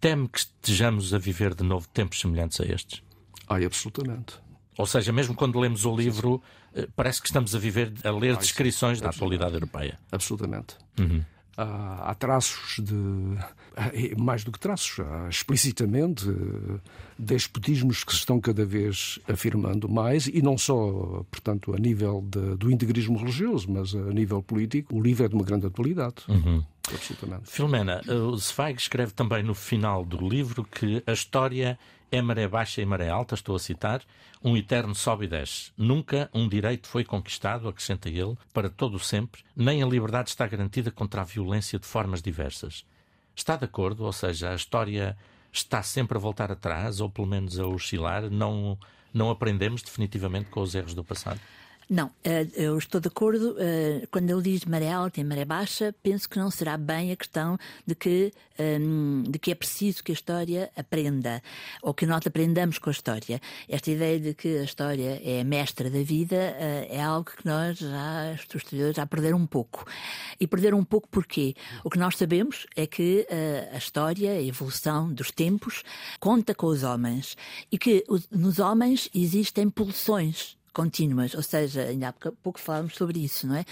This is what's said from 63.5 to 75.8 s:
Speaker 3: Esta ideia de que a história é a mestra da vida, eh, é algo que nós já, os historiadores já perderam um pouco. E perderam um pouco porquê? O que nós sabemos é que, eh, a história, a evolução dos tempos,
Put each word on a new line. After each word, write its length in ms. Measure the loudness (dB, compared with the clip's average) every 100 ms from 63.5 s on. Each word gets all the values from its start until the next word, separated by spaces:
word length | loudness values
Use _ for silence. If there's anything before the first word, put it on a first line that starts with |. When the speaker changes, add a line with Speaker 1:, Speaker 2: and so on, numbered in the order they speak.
| -14 -4
Speaker 3:
Esta 220 | -4 0
ideia 300 | 0 2 2
de 160 | 0 -2
que 240 | 0 0
a 40 | -2
história 540 | -2 -2 0 -2 -4 -2
é 160 | 0
a 20 |
mestra 460 | 2 0 0 -2 -2
da 140 | 0
vida, 320 | 2 0 2 0
eh, 540 | 0 -2 -4 -4 -4
é 100 | -4
algo 300 | -2 -2 -4
que 120 | -6
nós 360 | -2 0 0 -4
já, 560 | -6 -6 -4 -4 -6 -8
os 200 | -8 -10
historiadores 340 | -6 -2 0 0
já 120 | -2
perderam 320 | 0 2 2
um 80 | 2
pouco. 360 | 0 -2 -8 -14 -12 -12 -10 -12 -2
E 60 | 0
perderam 320 | 4 4 4
um 80 | 4
pouco 240 | 2 2
porquê? 460 | -2 0 0 0 -2 -12 -8
O 60 | -2
que 80 | 2
nós 180 | 2 2
sabemos 500 | 2 4 2 -2 -8 -4
é 100 | -4
que, 400 | 0 4 4 2
eh, 360 | -2 0 -2 -4
a 40 | -8
história, 540 | -4 0 0 2 0
a 100 | 0
evolução 680 | -2 -4 -6 -2 0 0 0
dos 200 | -2 -6
tempos, 500 | 0 2 2 0 -8